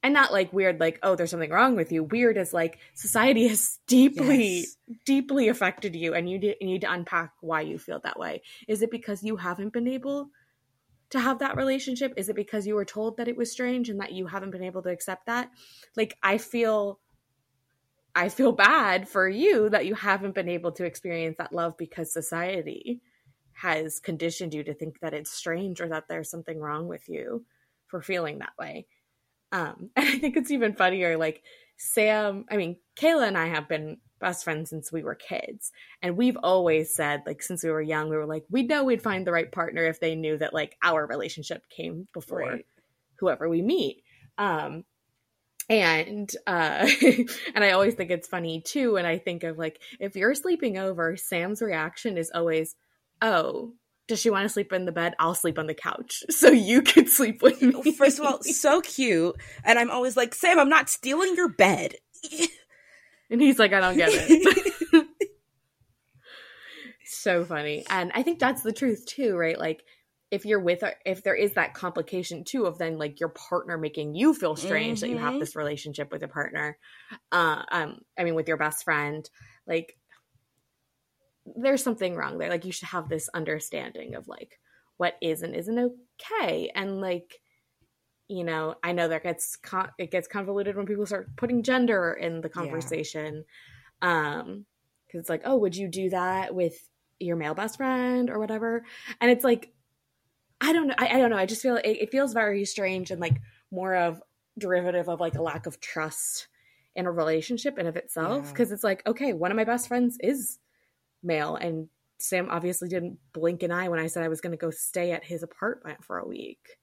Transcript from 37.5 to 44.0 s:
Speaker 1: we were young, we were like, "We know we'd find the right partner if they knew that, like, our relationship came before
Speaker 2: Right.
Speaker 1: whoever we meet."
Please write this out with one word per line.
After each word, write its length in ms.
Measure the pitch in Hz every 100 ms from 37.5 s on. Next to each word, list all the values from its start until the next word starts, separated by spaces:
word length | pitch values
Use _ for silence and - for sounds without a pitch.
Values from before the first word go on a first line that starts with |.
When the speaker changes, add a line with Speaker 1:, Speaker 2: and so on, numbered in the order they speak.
| 180
Speaker 1:
we 60 | 165
were 120 | 156
young, 280 | 156 156 156
we 60 | 156
were 100 | 151
like, 180 | 156 156
"We 120 | 233
know 200 | 240 302
we'd 180 | 269 240
find 240 | 233 190 190
the 60 |
right 180 | 170 165
partner 340 | - 170 170 165
if 140 | 160
they 140 | 165 160
knew 220 | 156 151
that, 160 | 151
like, 220 | 156 151 _
our 240 | 175 160 151
relationship 640 | 147 104 - 151 - _
came 380 | - 165 165 190
before 260 | - - - 127
Speaker 2:
Right. 200 | - - _ _ _ _ _
Speaker 1:
whoever 280 | 185 131 160
we 140 | 170
meet." 420 | 196 349 143 -